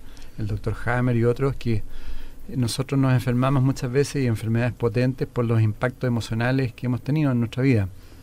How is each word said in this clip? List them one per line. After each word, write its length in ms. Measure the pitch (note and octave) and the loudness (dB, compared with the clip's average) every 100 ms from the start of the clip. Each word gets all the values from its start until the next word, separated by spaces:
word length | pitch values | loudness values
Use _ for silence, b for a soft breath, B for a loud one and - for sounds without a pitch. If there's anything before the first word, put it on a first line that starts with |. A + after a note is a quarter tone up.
| b b b - | b b b -6
el 80 | G#2 | -4
doctor 260 | G#2+ A2 G#2+ A2+ | -4 -4 -4 -2
Hammer 300 | B2 B2+ A#2 | 0 2 2
y 100 | A#2 | 2
otros, 300 | A#2+ C3+ B2+ | 2 -2 -2
que 280 | A#2+ A2 - B B B B B - | 0 0 0 B B B B B -8
nosotros 520 | C3+ A#2 - B2+ C#3 | -2 -2 -2 -2 2
nos 140 | C3+ | 4
enfermamos 480 | B2+ A#2+ B2 C3 C#3+ | 2 2 2 2 4
muchas 300 | C3 C3+ C3 | 2 0 -2
veces 320 | C3 C#3 D3 | 0 0 0
y 40 | B2+ | 0
enfermedades 460 | A2 A2 A2+ A#2+ | 0 0 0 0
potentes 540 | - A#2 A#2 B2+ B2+ - | 0 0 2 0 0 -4
por 180 | B2 A#2 | -2 2
los 160 | A2+ | 4
impactos 460 | G#2+ G#2 B2+ B2+ B2+ | 2 2 -2 -2 -2
emocionales 680 | A#2+ - A2+ A#2+ C3 B2+ | -2 -2 -2 0 0 -2
que 140 | - B2 | -4 -4
hemos 140 | A#2+ | -2
tenido 280 | - D#3 C#3+ | 0 2 2
en 80 | A#2+ | 2
nuestra 220 | A2+ B2+ | 0 2
vida. 280 | C3+ A2+ F#2+ - b b | 4 4 2 -6 b b